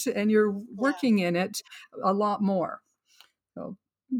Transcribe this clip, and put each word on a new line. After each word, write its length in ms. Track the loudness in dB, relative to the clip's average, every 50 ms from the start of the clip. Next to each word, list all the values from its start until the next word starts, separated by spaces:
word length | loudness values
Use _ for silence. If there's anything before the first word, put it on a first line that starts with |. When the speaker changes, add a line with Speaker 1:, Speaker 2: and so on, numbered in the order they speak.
| -4
Speaker 1:
and 240 | -4 -2 0 2 4
you're 220 | 4 4 4 2 0
Speaker 2:
Yeah. 100 | -4 -8 -12 -6
Speaker 1:
working 440 | -2 0 0 0 2 2 4 4 4
in 160 | 4 2 0
it 260 | 0 -2 -2 -6 -10 -12 -14 -18 -20 -20 -18 -10 -4 -2
a 100 | 0 0
lot 280 | 2 0 0 0 0
more. 400 | 0 0 0 0 -2 -2 -6 -10 _ _ _ _ _ _ _ -20 -20 _ _ _ _ _ _
So, 240 | -14 -12 -12 -14 -16 _ _ _ _ _ -6 -6